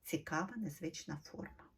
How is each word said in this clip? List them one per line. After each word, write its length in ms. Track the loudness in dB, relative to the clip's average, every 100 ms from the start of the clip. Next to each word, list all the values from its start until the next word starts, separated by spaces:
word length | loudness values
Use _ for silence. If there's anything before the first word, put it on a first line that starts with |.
цікава, 520 | 2 2 4 2 2 2
незвична 640 | 0 2 -2 -2 -4 -4
форма. 460 | -4 -6 -8 -8 -18